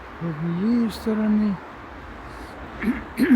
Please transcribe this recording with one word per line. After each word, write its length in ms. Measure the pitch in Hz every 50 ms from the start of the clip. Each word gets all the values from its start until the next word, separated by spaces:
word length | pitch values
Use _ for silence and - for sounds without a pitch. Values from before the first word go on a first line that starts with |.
| - - - -
з 40 | 165
однієї 640 | 170 156 147 165 170 170 175 196 226 240 240 233 214
сторони. 640 | - - - 226 214 214 214 214 214 214 214 208 190 - - - - - - - - - - - - - - - - - - - - - - - - -
<clears throat> 360 | 202 208 277 233 - - - - 269 359